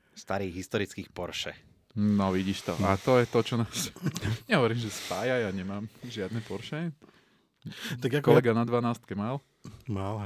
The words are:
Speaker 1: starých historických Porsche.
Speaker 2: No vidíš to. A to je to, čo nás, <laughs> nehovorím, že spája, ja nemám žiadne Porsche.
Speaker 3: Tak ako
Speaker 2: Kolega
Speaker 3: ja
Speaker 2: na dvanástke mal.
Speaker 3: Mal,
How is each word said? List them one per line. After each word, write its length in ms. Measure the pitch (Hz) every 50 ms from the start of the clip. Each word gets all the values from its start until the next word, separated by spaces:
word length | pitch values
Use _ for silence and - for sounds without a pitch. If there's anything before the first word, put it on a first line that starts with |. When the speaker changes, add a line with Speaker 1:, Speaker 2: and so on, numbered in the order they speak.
| _ _
Speaker 1:
starých 400 | - - - - 95 101 98 92 85
historických 540 | 95 92 - - 107 101 - - 104 87 -
Porsche. 460 | - - 87 80 - - - 82 - - - - _ _ _ _ -
Speaker 2:
No 340 | 104 104 104 104 101 98 95
vidíš 320 | 92 95 95 98 95 -
to. 140 | - - 85 -
A 140 | 98 101 98
to 200 | 95 - 135 131
je 80 | 123 120
to, 140 | - - 117
čo 140 | 113 - 127
nás, 320 | 117 113 - - - - - - - - 147
<laughs> 380 | - - - 107 113 - - -
nehovorím, 260 | 220 151 120 113 113 120
že 140 | 113 104
spája, 480 | - - - - 90 92 113 127 127 123
ja 80 | 110 98
nemám 400 | 92 95 92 95 98 101 107 107 - -
žiadne 420 | - 123 110 110 95 90 110 117 113
Porsche. 480 | - 98 98 - - 151 151 170 165 143 _ - - _ _ _ _ _ _ _ _ _ _ - - - - - 226 -
Speaker 3:
Tak 160 | 123 135 127 123
ako 140 | 147 139 127
Speaker 2:
Kolega 220 | 143 123 123 117
Speaker 3:
ja 40 | 110
Speaker 2:
na 80 | 117 120
dvanástke 480 | 120 120 120 120 117 113 - - - 104
mal. 260 | 101 104 117 135 143 _ _ _ _ - - - - -
Speaker 3:
Mal, 320 | - 101 95 95 98 107 107 101